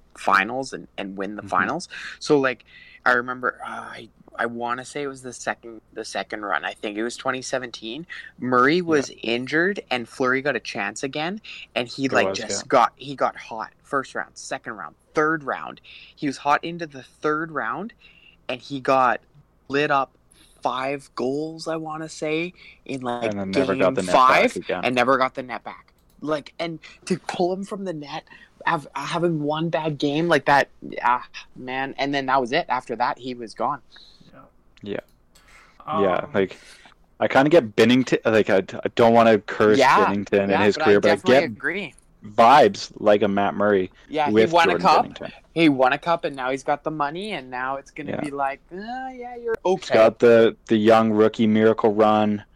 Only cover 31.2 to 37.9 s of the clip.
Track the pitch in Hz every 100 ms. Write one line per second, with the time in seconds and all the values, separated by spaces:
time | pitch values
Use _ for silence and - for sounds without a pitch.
31.2 | - - - - 127 131 135 113 139 143
32.2 | 131 135 120 147 170 123 - 113 123 -
33.2 | 127 123 110 - 117 143 _ - - _
34.2 | _ - - _ _ _ - - - _
35.2 | _ _ _ - _ - - 156 95 90
36.2 | - 104 95 - - - - _ _ -
37.2 | 113 135 143 170 117 101 113